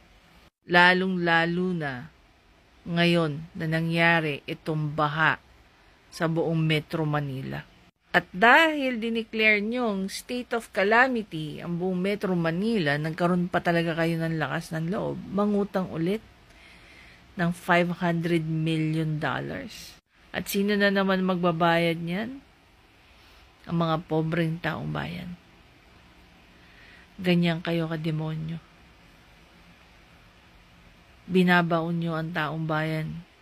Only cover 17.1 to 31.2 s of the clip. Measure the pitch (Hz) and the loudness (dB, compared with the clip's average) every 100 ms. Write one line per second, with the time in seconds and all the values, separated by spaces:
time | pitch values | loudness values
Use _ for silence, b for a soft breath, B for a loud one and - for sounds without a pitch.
17.1 | B B - 170 175 - 175 175 175 175 | B B -4 -2 -2 2 2 2 0 0
18.1 | 170 165 170 160 160 160 160 156 156 156 | 0 0 0 0 -2 0 0 0 0 -2
19.1 | 151 151 131 139 262 254 - - - _ | -2 -2 -4 -4 -8 -10 -14 -18 -20 _
20.1 | _ _ - 185 202 202 208 202 196 196 | _ _ -10 -4 -2 0 2 2 4 2
21.1 | 190 185 185 175 165 170 170 170 165 170 | 2 0 0 0 2 4 4 2 -2 -4
22.1 | 180 226 269 - _ _ _ _ _ b | -6 -6 -12 -18 _ _ _ _ _ b
23.1 | b b b b _ - 170 165 160 175 | b b b b _ -6 -2 0 -2 -2
24.1 | 156 160 165 165 165 165 - 151 151 147 | -2 0 0 -2 -2 -4 -6 -6 -6 -6
25.1 | 175 180 180 - - - - - - - | -8 -12 -14 -18 -20 -20 -20 -20 -20 -20
26.1 | - - - - B B B B B B | -20 -20 -20 -20 B B B B B B
27.1 | - 180 175 170 165 175 170 160 165 160 | -6 2 2 2 0 -2 -2 -2 -4 -4
28.1 | 156 156 156 156 165 - - - - - | -4 -4 -6 -8 -10 -14 -20 -20 -20 -20
29.1 | - - - - - - - - - - | -20 -20 -20 -20 -20 -20 -20 -20 -20 -20
30.1 | - - - - - - - - - - | -20 -20 -20 -20 -20 -20 -20 -20 -20 -20
31.1 | - | -20